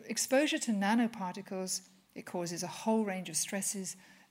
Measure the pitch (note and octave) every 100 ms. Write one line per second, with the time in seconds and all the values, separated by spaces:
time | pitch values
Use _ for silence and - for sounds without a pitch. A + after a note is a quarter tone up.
0 | - A3+ - C4 D4 D#4 - G#3 G3+ A3
1 | A3+ A3+ F#3 F#3 F#3+ F#3+ F#3 - - _
2 | _ - - F3+ E3+ E3+ E3+ - - A3
3 | G#3 F#3 E3+ D#3+ - G3 G3 G3+ F#3 -
4 | - - -